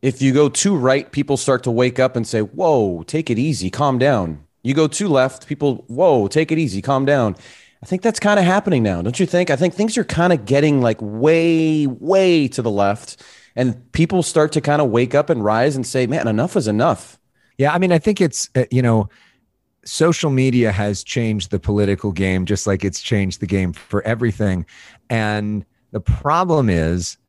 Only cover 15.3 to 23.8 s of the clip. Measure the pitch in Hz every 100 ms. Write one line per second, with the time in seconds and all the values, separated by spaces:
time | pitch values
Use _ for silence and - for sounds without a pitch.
15.3 | 143 104 110 131 135 120 135 123 147 113
16.3 | 107 135 208 117 104 151 135 - - _
17.3 | _ _ _ 135 170 185 165 180 202 170
18.3 | - - - 123 123 123 113 104 _ _
19.3 | _ _ _ _ _ - - 160 165 156
20.3 | 131 131 123 113 95 104 98 - - 113
21.3 | 107 90 98 - 104 101 98 104 85 95
22.3 | 95 92 101 - 95 98 - - 110 95
23.3 | - 98 98 92 80